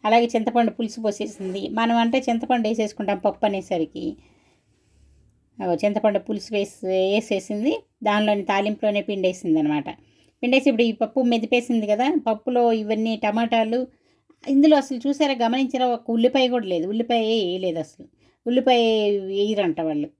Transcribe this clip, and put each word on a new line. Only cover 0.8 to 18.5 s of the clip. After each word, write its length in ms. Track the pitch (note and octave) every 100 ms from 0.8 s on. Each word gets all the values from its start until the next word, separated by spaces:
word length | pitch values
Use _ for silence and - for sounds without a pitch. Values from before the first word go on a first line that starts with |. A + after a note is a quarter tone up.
| A3+ A3+
పోసేసింది. 600 | A3 G#3 G#3+ - F#3+ F#3+ -
మనం 260 | A3 A#3 A#3
అంటే 200 | A#3 C4
చింతపండు 480 | B3+ A#3 A#3 B3 G#3+
వేసేసుకుంటాం 500 | A3+ G#3+ - G3+ G3
పప్పు 280 | G#3 - G#3+
అనేసరికి. 600 | G3 F3+ F3+ D#3+ - F#3 - _ _ _ _ _ _ _ _ _ _ _ _ _ -
అగో 160 | F#3+ E3+
చింతపండు 440 | G#3 G#3 G#3+ G3
పులుసు 300 | G3 G#3 -
వేసి, 220 | G#3+ G3+ - F#3+
వేసేసింది, 840 | F#3+ F#3+ G3+ G#3 G3 F#3+ G#3 B3 A4+ _ _
దానిలోని 400 | G#3 G#3 G#3+ G3+
తాలింపులోనే 580 | G3 G3 G3+ G#3 G#3+ G#3
పిండేసింది 560 | G3+ G3 F#3 F#3 F3 D#3
అనమాట. 300 | D3+ D3+ C#3+ - _ _ _ _
పిండేసి 240 | B3 C4 C4+
ఇప్పుడు 140 | A3+
ఈ 80 | A#3
పప్పు 280 | A3 A3 C4+
మెదిపేసింది 640 | B3 A#3 A3+ B3 A#3+ A#3 G#3
కదా, 200 | G#3 C4 D#4+ -
పప్పులో 360 | G#3+ - B3 A#3+
ఇవన్నీ 400 | A3+ G#3 A3 A3+ A3
టమాటాలు, 640 | A3 G#3+ A#3 A#3 A3 A#3+ B3+ _ _ _ _ _
ఇందులో 320 | - C#4 D4+ D4+
అసలు 220 | C#4 B3+ C#4
చూసారా, 280 | C#4 D4 C4
గమనించారా, 460 | A#3 B3+ C4 C4 B3+
ఒక 240 | A#3+ -
ఉల్లిపాయ 360 | A#3 A#3+ C4+ B3+
కూడా 180 | A#3+ G3
లేదు, 200 | F3 F3
ఉల్లిపాయ 340 | G#3+ A#3 A#3
వేయలేదు 580 | A3 A3+ F#3 F#3 F#3 E3
అసలు, 280 | D3 - C#3 _ _ _
ఉల్లిపాయ 380 | A#3+